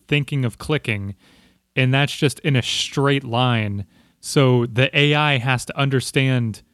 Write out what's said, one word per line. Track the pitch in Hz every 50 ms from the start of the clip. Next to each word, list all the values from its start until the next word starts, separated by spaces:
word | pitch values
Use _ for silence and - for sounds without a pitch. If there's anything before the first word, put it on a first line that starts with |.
| _ -
thinking | 147 147 143 - 151 139 127
of | 117 - -
clicking. | - - 156 139 - - 110 101 98 101 101 _ _ _ _ _ _ _ _ _ _ _ -
And | 139 131 127 131
that's | 135 143 139 -
just | - 160 139 - -
in | - 165 135 127
a |
straight | - - - - - - - 151 139 139 139 139 -
line. | - 113 120 127 127 120 113 107 104 101 101 98 - _ _ _ _ _ _
So | - - - 151 135 127 123 123 120
the | 120 113 120 131 - - 151
A | 143 147 147
I | 147 151 147 143 127
has | 117 135 127 117 -
to | - - 151
understand | 139 139 135 127 - - - 143 135 135 131 123 117 113 101 - - _